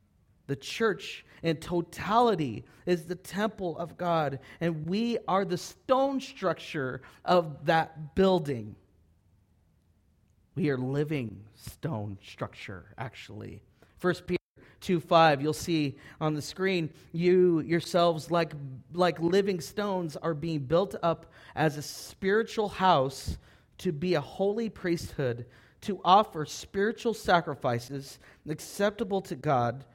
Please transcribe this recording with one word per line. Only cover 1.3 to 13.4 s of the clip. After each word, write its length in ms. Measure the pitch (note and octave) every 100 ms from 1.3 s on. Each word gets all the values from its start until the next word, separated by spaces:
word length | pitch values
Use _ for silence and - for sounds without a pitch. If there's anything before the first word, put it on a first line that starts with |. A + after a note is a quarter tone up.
| -
in 140 | E3 D#3+
totality 1040 | - F3 E3 - - A3 A#3+ F3+ C#3 G#2+ - - -
is 180 | F3
the 100 | D#3+
temple 640 | F3 - F#3+ G#3+ - F3+ D3+
of 180 | E3 -
God, 440 | F3 E3 C#3+ C3+ - -
and 280 | E3 D#3 D#3
we 300 | G3+ A#3 A3+ -
are 160 | F#3
the 140 | F#3 F3
stone 640 | - - - C4 C#4 C4+
structure 800 | - - F#3 D#3 - D#3+ C3 - - -
of 420 | - F3+ D#3+ C#3+ C#3+
that 500 | E3 - D#3 D3+ -
building. 580 | F#3+ F#3 D3 A#2+ G#2 - _ _ _ _ _ _ _ _ _ _ _ _ _ _ _ _ _ C3+
We 140 | C#3+
are 80 | B2+
living 640 | B2+ C#3 D3+ D3 A2+ G2 G#2
stone 640 | - - - D#3 A2+ G#2 G2+ -
structure, 600 | - G#2+ - - F#2+ - -
actually. 640 | C3 - - G#2+